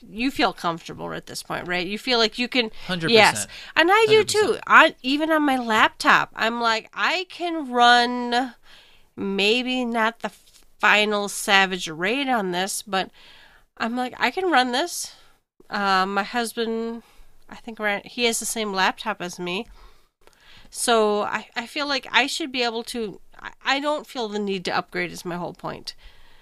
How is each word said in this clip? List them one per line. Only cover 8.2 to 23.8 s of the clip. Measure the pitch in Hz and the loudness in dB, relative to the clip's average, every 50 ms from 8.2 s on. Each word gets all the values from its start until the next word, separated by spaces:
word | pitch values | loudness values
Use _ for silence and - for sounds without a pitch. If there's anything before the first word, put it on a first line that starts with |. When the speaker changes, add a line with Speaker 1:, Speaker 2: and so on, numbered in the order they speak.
| 247 240 240 240 269 247 233 - _ - - - - - - - - _ - | -4 -2 0 -2 -2 -2 -8 -14 _ -20 -20 -20 -20 -20 -20 -20 -20 _ -12
Speaker 1:
maybe | - 190 196 196 196 196 208 226 247 247 247 254 254 247 | -8 -6 -4 -2 0 2 2 2 2 0 -2 -2 -2 -2
not | 233 233 233 220 226 226 - | -2 0 0 0 0 -2 -4
the | - 208 - - _ - _ - - - - - | -10 -10 -10 -10 _ -20 _ -20 -20 -20 -10 0
final | - 208 185 208 214 208 208 208 202 202 | 4 4 6 6 4 2 0 -2 -2 -4
Savage | - - - - 202 196 196 185 190 185 185 170 | -6 -6 -2 2 4 4 4 4 0 -4 -6 -8
raid | 156 151 175 196 240 277 285 262 | -6 -4 -2 -2 -2 -2 0 0
on | 254 226 196 185 | 0 0 0 -2
this, | 175 180 185 202 - - - | -2 -2 -2 -4 -4 -8 -8
but | 220 196 190 175 - _ - - - - - - - - - _ _ _ - | -4 -4 -4 -4 -4 _ -20 -20 -20 -20 -20 -20 -20 -20 -20 _ _ _ -6
I'm | 226 226 240 247 | -4 -4 -2 -2
like, | 254 247 - - | -4 -6 -4 -2
I | - 240 | -2 -2
can | 240 - 370 359 | -2 0 0 2
run | 311 254 254 254 | 4 4 4 4
this. | 240 262 339 339 - - - - - - - - _ _ _ _ _ _ - - | 0 -2 -2 -2 -4 -8 -10 -10 -12 -20 -20 -20 _ _ _ _ _ _ -16 -8
Uh, | - 208 202 196 190 185 185 | -6 -2 0 2 2 2 2
my | 190 202 202 196 | 2 0 -2 -2
husband, | - - 247 233 214 - 240 226 220 226 226 226 226 233 233 - _ _ - - - - - - - | -2 -2 -4 -4 -4 -4 -4 -4 -2 -2 -4 -4 -6 -8 -10 -14 _ _ -20 -20 -20 -20 -20 -20 -20
I | - | -20
think, | - - - 226 - | -18 -16 -16 -12 -6
ran, | 214 208 202 190 - | -4 -2 -2 -4 -6
he | - - 247 240 | -10 -6 -2 0
has | 233 226 - | 0 0 0
the | 226 | -4
same | - - 233 214 208 190 | -6 -4 -4 -4 -4 0
laptop | 190 185 208 254 - - 226 202 - | 0 0 0 0 -2 -6 -6 -6 -6
as | 175 175 175 - | -6 -10 -8 -8
me. | 180 175 175 196 240 - - - - - - - _ _ _ _ _ - _ _ _ - - - - - | -6 -6 -4 -6 -6 -8 -14 -20 -20 -20 -20 -20 _ _ _ _ _ -20 _ _ _ -20 -20 -20 -20 -16
So | - - - - 233 226 214 214 208 208 | -10 -6 0 2 4 4 4 2 2 0
I, | 208 - - 220 208 - - | -2 -2 -4 -6 -8 -8 -10
I | - 233 233 | -10 -10 -8
feel | - 311 285 285 | -6 -6 -4 -2
like | 277 262 - - | -4 -4 -4 0
I | - 226 254 277 | 0 2 2 2
should | - - 339 269 | -2 -6 -8 -6
be | 254 254 240 | -4 -2 -2
able | 240 220 233 233 | -2 -2 -4 -8
to, | - - 240 226 202 - - - - - - | -8 -8 -6 -6 -8 -8 -12 -20 -20 -20 -18
I, | - - - _ - | -18 -18 -16 _ -4
I | 247 269 | -2 -2
don't | 277 | 0